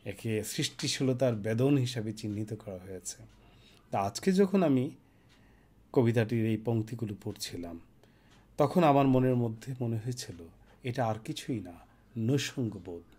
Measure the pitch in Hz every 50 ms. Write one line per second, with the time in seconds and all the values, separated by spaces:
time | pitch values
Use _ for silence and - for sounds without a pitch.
0 | - 104 95 - - 117 110 107 104 - - - 143 - - - 151 131 - -
1 | 139 131 127 123 135 123 113 104 98 110 113 117 131 139 147 135 123 120 - 117
2 | 107 110 107 - - 104 101 104 110 107 113 107 - 104 95 90 95 98 95 90
3 | - - - - 113 - - - - - _ - - - - - _ - - 104
4 | 98 101 - - - 196 185 190 202 190 202 190 175 151 135 127 123 - - -
5 | _ _ _ _ _ _ - _ _ _ _ _ _ _ _ _ _ - - 139
6 | 117 117 113 120 110 107 120 113 110 113 110 110 110 120 117 110 107 110 120 117
7 | 117 104 101 95 - 107 98 - - - - 90 85 85 82 85 - _ _ _
8 | _ _ _ _ _ _ - - _ _ - - 147 135 - 180 165 147 139 139
9 | 139 135 127 127 127 127 127 123 117 113 110 110 - 135 131 127 123 113 117 107
10 | 107 127 123 - - - 85 82 82 - - - - _ - _ - 123 120 139
11 | 120 110 107 110 - - 156 - - - 127 107 87 87 85 - - - _ _
12 | _ _ - 113 110 113 143 131 - - - 139 120 107 - - - 92 87 85
13 | - - -